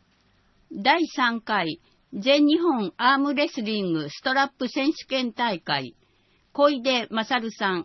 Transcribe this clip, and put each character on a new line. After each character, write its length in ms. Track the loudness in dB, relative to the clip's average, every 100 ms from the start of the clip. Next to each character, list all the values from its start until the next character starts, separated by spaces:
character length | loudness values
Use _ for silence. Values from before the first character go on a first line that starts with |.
| _ _ _ _ _ _ _
第 320 | -4 2 2 0
三 320 | 0 -2 -2
回 400 | -2 -2 -2 -6 _ _ _
全 340 | -6 2 4 6
日 140 | 4
本 320 | 2 0 -2 0
ア 200 | 2 2
ー 20 |
ム 160 | 2
レ 140 | 0 -2
ス 140 | -2
リ 200 | -4 -2
ン 100 | -2
グ 160 | -2 -4
ス 120 | -6
ト 100 | -2
ラ 160 | 0 0
ッ 20 | -2
プ 120 | -4
選 240 | 0 -2
手 140 | -2 -4
権 260 | -4 -4
大 280 | -2 -2 -2
会、 360 | -4 -4 -4 -14 _ _ _ _ _
小 180 | 2 2 4
出 280 | 0 0 -2
勝 400 | -4 -2 -2 -4
さ 280 | -2 0
ん、 40 | 0